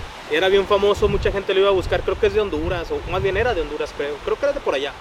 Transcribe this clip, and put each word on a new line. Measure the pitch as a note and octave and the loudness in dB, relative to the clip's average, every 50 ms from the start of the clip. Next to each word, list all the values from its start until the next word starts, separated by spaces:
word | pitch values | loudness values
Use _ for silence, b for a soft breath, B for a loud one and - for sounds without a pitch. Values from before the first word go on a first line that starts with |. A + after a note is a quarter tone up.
| - - - - - - | -8 -8 -12 -14 -6 -2
Era | D3 D#3+ F#3 F#3+ | 0 2 4 4
bien | G3 G3 F#3+ | 4 4 4
famoso, | - G#3 G3 G3+ G#3 G3 - A3 | 4 2 4 4 2 4 4 2
mucha | G3+ G3+ G3 - G#3 | 2 2 2 0 0
gente | F3+ G3 G3 - | -2 0 -2 0
lo | - F#3+ | 2 4
iba | G3 G3+ | 4 4
a | |
buscar, | G3 F3+ E3 - F#3+ E3+ | 4 2 2 0 -2 -2
creo | - G3 F#3+ F3+ | 0 -2 0 2
que | A3+ G3+ | 0 2
es | G3 | 2
de | G#3+ | 2
Honduras, | G#3+ G3 D#3 D3+ D#3+ F3 F#3 E3+ - - | 0 0 -2 -2 -2 -2 -4 -4 -4 -4
o | D3+ C#3+ - E3+ | -6 -6 -4 -4
más | F3 F#3+ | -2 0
bien | F#3+ F#3+ F#3 | 0 0 0
era | G3 A#3 B3 G#3+ | 2 0 0 0
de | E3+ | -2
Honduras, | D3+ D3 D3 D3+ D3+ D3 - | -4 -4 -4 -6 -6 -6 -4
creo. | - D3 C#3+ D3 C#3 - | -6 -6 -6 -6 -6 -4
Creo | - A3 - | -4 -2 0
que | C#4 | 0
era | C#4+ C#4 | -2 -2
de | - | 0
por | - - D#3 | -2 -2 -2
allá. | C3+ C#3 C#3 - - | -2 -4 -4 -8 -10